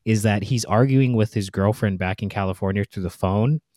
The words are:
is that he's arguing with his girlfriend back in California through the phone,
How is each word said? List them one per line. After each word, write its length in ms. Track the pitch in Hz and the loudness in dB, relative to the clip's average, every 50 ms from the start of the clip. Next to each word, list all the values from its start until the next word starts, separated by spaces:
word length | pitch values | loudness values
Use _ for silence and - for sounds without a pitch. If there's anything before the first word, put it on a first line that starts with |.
| - | -2
is 200 | 110 110 107 101 | 0 0 2 2
that 200 | 110 101 104 95 | 2 2 0 0
he's 220 | - 131 117 107 | -2 -2 -2 -2
arguing 500 | - 98 110 123 135 135 135 135 127 123 | 0 2 4 4 4 4 4 2 2 2
with 180 | 113 107 107 - | 0 0 0 -2
his 140 | 113 98 95 | -4 -6 -4
girlfriend 500 | - 98 98 104 107 - - 104 95 90 | -2 0 2 2 2 0 0 -2 -2 -2
back 220 | 95 92 95 - - | -2 -4 -4 -4 -6
in 40 | 98 | -6
California 560 | - 104 98 95 92 - 101 95 95 104 101 | -4 -2 -2 -2 -4 -4 -4 -2 -2 -2 -4
through 200 | - - 101 92 | -4 -6 -6 -6
the 60 | 87 | -6
phone, 520 | - - - 92 95 104 110 135 156 156 - _ _ | -6 -4 -2 0 0 2 2 2 0 -2 -4 _ _